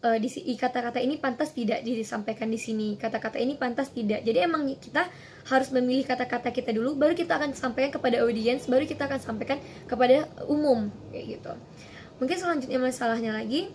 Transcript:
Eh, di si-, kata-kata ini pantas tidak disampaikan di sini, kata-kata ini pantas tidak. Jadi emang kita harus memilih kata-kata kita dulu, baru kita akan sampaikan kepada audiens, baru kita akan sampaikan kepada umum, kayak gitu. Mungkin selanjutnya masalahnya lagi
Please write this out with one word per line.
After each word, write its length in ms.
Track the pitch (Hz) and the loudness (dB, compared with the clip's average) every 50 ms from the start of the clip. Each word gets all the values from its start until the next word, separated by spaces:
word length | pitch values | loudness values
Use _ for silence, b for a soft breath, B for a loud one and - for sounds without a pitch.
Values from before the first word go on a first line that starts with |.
Eh, 160 | - 233 226 226 | 4 4 2 2
di 160 | 214 262 - | 2 -2 -4
si-, 80 | - - - 247 208 | -6 -6 -6 -4 0
kata-kata 400 | - 247 - 254 233 240 240 247 | -2 -2 0 0 -4 -2 -2 0
ini 240 | 233 254 302 302 | 0 0 -2 0
pantas 320 | - 269 240 - 302 302 - | -2 -2 0 0 -2 -4 -2
tidak 320 | - 240 208 226 - - | -2 0 0 0 -2 -2
disampaikan 640 | 226 254 220 220 214 - 220 208 226 220 214 233 220 | -2 -2 -2 -2 -4 -4 -6 -4 -4 -4 -4 -2 -2
di 80 | 226 226 | -2 -4
sini, 400 | 226 - 220 214 214 214 208 208 | -2 -4 -2 -2 -2 -2 -4 -2
kata-kata 400 | - 226 220 220 - 220 - - | -4 -4 -4 -2 -4 -4 -2 0
ini 160 | 233 254 285 | 0 0 0
pantas 400 | - 269 247 240 247 269 262 - | -2 -2 -2 0 -2 -4 -4 -4
tidak. 320 | 247 226 208 214 - - | -4 0 0 0 0 2
Jadi 140 | 226 226 - | 2 4 4
emang 240 | 349 349 330 320 294 269 269 - | 4 4 2 2 0 -2 -4 -6
kita 260 | - - - 294 349 349 B B B B B B B | -10 -2 0 0 0 0 B B B B B B B
harus 240 | - 262 262 262 269 | 2 4 4 4 4
memilih 380 | 269 254 247 247 254 269 262 - | 2 2 2 4 2 2 2 0
kata-kata 420 | 254 240 247 240 - 240 240 254 | 0 -2 0 -2 -2 -2 -2 -2
kita 240 | 214 262 247 - 226 | -2 -2 -2 0 0
dulu, 240 | 214 226 262 302 277 | 2 2 0 2 4
baru 160 | 294 302 339 | 4 4 4
kita 240 | 349 349 - - 294 | 4 2 0 0 0
akan 160 | 302 294 269 | 0 -2 -2
sampaikan 400 | - - 254 226 - 262 285 277 | -2 -4 -4 0 0 0 0 0
kepada 300 | 294 - 262 233 233 - | 0 0 2 4 4 4
audiens, 400 | 233 233 220 220 233 254 277 - | 2 2 2 2 2 2 2 0
baru 220 | - 247 262 302 302 | 2 2 2 4 2
kita 160 | 320 - 285 | -2 -4 -4
akan 140 | 277 277 262 | -2 -2 -4
sampaikan 400 | - - 226 214 - - 269 294 B B B B B | -4 -6 -6 -6 -2 -2 -4 -4 B B B B B
kepada 400 | B 254 220 254 247 254 294 302 - - - - - | B 2 4 8 8 8 6 6 0 -8 -12 -2 0
umum, 400 | 294 294 302 294 262 226 214 208 - - - - - | 0 2 4 4 4 4 2 -2 -4 -8 -14 -12 -12
kayak 240 | 190 - 233 - - | -12 -10 -10 -10 -12
gitu. 160 | - - - - - - B B B B B B B B B - | -10 -12 -12 -12 -14 -20 B B B B B B B B B -4
Mungkin 200 | 254 262 349 349 | -2 -2 -2 0
selanjutnya 400 | 370 349 339 294 247 254 254 254 | 0 0 0 0 -2 -2 0 0
masalahnya 540 | 254 254 247 - 254 233 226 233 226 226 214 | 0 0 0 0 0 0 0 0 0 -2 -2
lagi 340 | 214 226 208 240 302 392 392 - | -2 -2 -2 -2 -2 -2 -4 -10